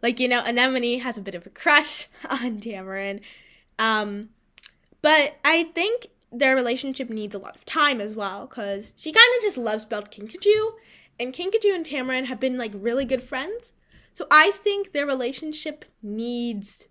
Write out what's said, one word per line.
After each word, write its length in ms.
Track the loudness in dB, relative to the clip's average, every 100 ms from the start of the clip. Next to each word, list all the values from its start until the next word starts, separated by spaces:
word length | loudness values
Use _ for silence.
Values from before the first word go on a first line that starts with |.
like, 180 | -2 0
you 80 | 2
know, 160 | 2
Anemone 560 | 0 2 2 2 0 -2
has 180 | -4 -8
a 40 |
bit 140 | -8 -10
of 100 | -14
a 40 |
crush 580 | -4 4 4 4 -8 -10 -14
<laughs> 120 | -6
on 300 | -4 -4 -6
Tamarin. 600 | -8 -10 -8 -6 -6 -8 -12 -20 -20 _ _ -2
Um, 500 | 2 2 0 -6 -12 _ _ -20 -20 _ _ _
but 360 | 6 6 4 2
I 200 | 2 2
think 440 | 2 -2 -2 -2 -6 _ _
their 240 | 0 2 4
relationship 540 | 2 -2 -4 -8 -6
needs 260 | -6 -8 -10
a 40 |
lot 160 | -14 -18
of 100 | -8
time 340 | 0 2 2
as 160 | -4 -6
well, 320 | -6 -6 -12
'cause 460 | -8 -6 -6 -8 -12
she 160 | 0
kinda 300 | 6 8 6
just 160 | 0 -2
loves 260 | -2 -4
Belt 280 | -4 -8 -8
Kinkajou, 640 | -16 -16 -2 4 4 2 -6 _ -20 _ _
and 140 | -10
Kinkajou 400 | -6 -2 0 2
and 120 | 0 -4
Tamarin 400 | -6 -4 -4 -4
have 140 | -2
been, 180 | -2 -2
like, 140 | -6
really 300 | -6 -2 -2
good 200 | -2 -4
friends. 500 | -4 -8 -8 -10 -12 _ _ _ _
So 140 | -14 6
I 200 | 8 8
think 400 | 4 -2 -2 -2
their 140 | -4 -2
relationship 800 | -2 -2 -6 -8 -8 -8 -10 -16 _
needs 880 | -10 -8 -6 -4 -4 -6 -10 -16 -20